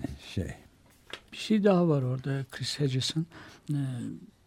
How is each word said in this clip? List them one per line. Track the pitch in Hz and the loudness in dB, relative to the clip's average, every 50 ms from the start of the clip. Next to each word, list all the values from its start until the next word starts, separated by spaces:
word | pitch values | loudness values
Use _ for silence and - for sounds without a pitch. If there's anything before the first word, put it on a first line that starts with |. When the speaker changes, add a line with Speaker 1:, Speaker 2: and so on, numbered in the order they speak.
| - - - - - - - | -6 -8 -10 -10 -14 -8 -6
Speaker 1:
şey. | - 87 - - - - - _ _ _ _ _ _ _ _ - - - - - | -6 -4 -6 -8 -14 -18 -20 _ _ _ _ _ _ _ _ -18 -18 -18 -18 -14
Speaker 2:
Bir | |
şey | - - - 214 220 190 | -12 0 2 2 6 6
daha | 208 190 175 175 170 | 6 6 6 6 6
var | 151 143 127 | 4 4 2
orada | 127 127 131 127 139 135 139 135 - | 0 -2 -2 -2 -4 -4 -4 -4 -8
Chris | - - 135 - - - | -8 -8 -6 -6 -2 0
Hedges'in. | 147 139 127 131 123 - - 160 165 165 - - - - - - _ - | 0 0 2 0 -2 0 -2 -2 -4 -4 -8 -18 -20 -20 -20 -20 _ -4
Ee, | 147 143 139 131 127 120 110 110 - 165 - - _ _ _ | -4 -2 -2 -4 -4 -6 -6 -8 -8 -10 -14 -20 _ _ _